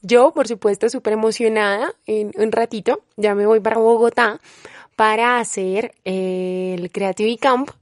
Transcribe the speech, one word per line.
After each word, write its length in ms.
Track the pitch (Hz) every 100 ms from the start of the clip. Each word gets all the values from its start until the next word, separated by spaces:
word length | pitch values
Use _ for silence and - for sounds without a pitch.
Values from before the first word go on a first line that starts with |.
Yo, 320 | 185 240 269
por 120 | 320 247
supuesto, 440 | 226 214 202 226
súper 240 | 254 220
emocionada. 800 | 220 220 214 226 220 208 202 285 -
En 280 | - 214 208
un 180 | 190 220
ratito 520 | 220 233 220 190 302 _ -
ya 180 | 208
me 120 | 202 208
voy 140 | 220
para 180 | 208 226
Bogotá 640 | 220 233 233 233 226 - - - - - - -
para 420 | 220 220 240 247
hacer 560 | 226 - 185 190 233 _
el 880 | - 190 185 185 185 185 185 180 175
Creativity 480 | - 196 185 214 233
Camp 320 | 277 247 285 -